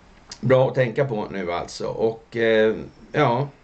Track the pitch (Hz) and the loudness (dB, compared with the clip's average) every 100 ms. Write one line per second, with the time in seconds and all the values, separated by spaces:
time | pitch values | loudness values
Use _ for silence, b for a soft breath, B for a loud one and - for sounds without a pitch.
0 | - - - - 127 131 131 135 123 107 | -20 -20 -20 -6 2 4 4 2 0 0
1 | 131 107 104 98 87 85 - - 104 - | -2 -2 -6 -6 -4 -4 -6 -8 -8 -2
2 | 113 110 - 117 113 110 110 95 67 - | -2 -2 -8 -2 2 4 4 0 -8 -18
3 | - - 139 120 139 - | -8 0 2 0 -4 -8